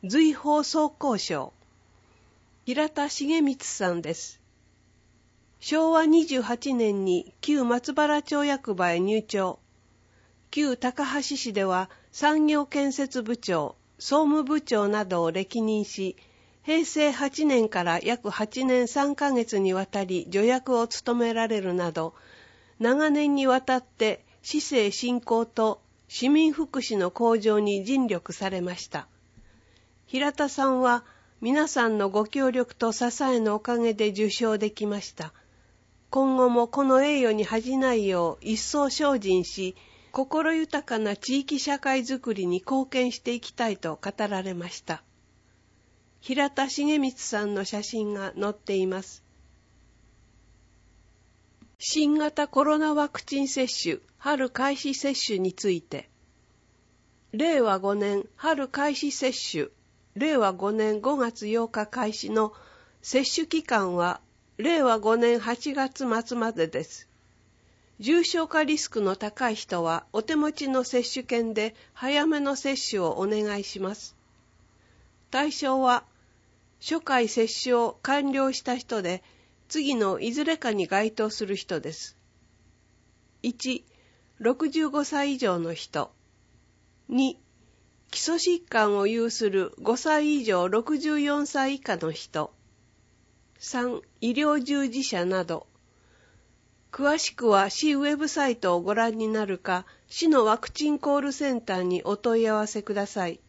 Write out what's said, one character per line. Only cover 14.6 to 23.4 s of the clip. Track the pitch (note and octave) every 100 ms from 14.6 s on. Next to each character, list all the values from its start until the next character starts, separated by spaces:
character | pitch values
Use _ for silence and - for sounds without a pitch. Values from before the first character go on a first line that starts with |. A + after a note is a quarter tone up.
長 | D4+ A3 G3+
な | G#3 G3+
ど | F3+
を | E3
歴 | E3+ G3 A#3+
任 | A3 G#3+
し、 | G3+ - F#3+ - _ _ _ _
平 | - D#4+ E4
成 | D4+ D4
八 | B3 C#4 - D4+
年 | C4 A3
か | F#3+
ら | F3 E3+
約 | - A#3+ G#3
八 | - G#3+ - C4
年 | B3+ A#3+
三 | D4 C#4+ C#4+
ヶ | C#4+
月 | B3+ A#3 G#3
に | F#3+
わ | F#3 F#3+
た | G3+
り | F#3+ F3+ F3
助 | F#3+ A3
役 | B3+ B3+ B3
を | A#3
務 | - - A#3+ A#3
め |
ら | A3+ A3+
れ | G#3+
る | F#3
な | F3+ F3
ど、 | D#3+ E3 - - - - _ _ _
長 | A3+ C4+ D#4
年 | D4 D4
に | C#4+